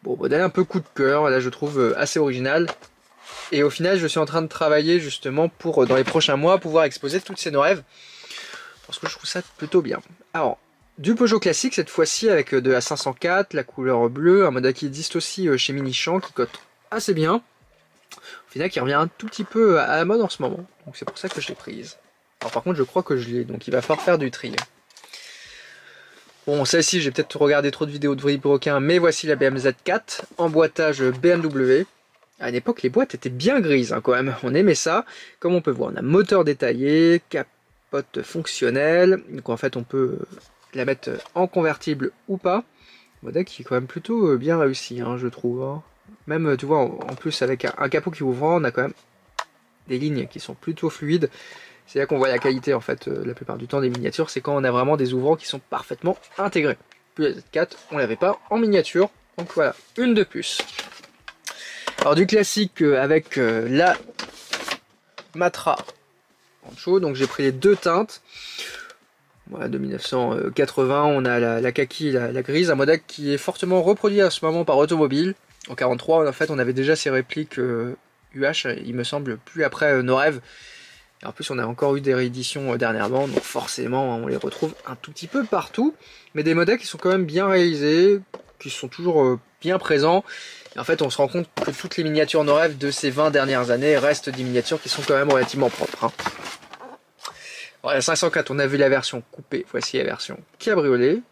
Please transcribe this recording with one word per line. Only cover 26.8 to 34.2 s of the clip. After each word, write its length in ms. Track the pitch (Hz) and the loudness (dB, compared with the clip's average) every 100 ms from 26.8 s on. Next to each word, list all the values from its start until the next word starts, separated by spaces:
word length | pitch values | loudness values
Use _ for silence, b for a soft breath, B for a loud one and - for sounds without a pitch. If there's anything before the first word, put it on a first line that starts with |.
| 160 180 | 2 2
j'ai 80 | 147 | 0
peut-être 280 | 127 151 156 | -2 -4 2
regardé 340 | 147 147 143 | 4 4 2
trop 160 | - 151 | -2 -6
de 40 | |
vidéos 220 | 147 143 | -2 -2
de 80 | 135 | 0
vilebrequin, 580 | 143 143 143 139 151 143 | 0 0 2 2 2 0
mais 200 | 139 180 | 2 4
voici 260 | 170 151 160 | 4 2 -2
la 100 | 139 | 2
B 80 | |
M 140 | 135 135 | 2 2
Z 120 | 135 127 | 0 0
quatre, 420 | - 202 - - - - | -2 -2 -2 -14 -14 -2
emboîtage 640 | 170 156 156 - 156 139 | 0 4 2 2 0 2
B 240 | 131 127 175 | 0 2 2
M 160 | 175 | 4
W. 460 | 160 139 127 135 190 _ _ _ _ _ | 2 0 4 4 2 _ _ _ _ _
À 120 | 123 | -6
l'époque 320 | 120 175 233 | -4 -2 -2
les 60 | - | 0
boîtes 260 | 165 262 - | 2 0 -4
étaient 140 | 131 | -8
bien 300 | 123 170 277 | 0 2 2
grises, 320 | 170 139 117 | 4 2 2
hein, 80 | 117 | -2
quand 100 | 110 | 2
même, 240 | 123 | 2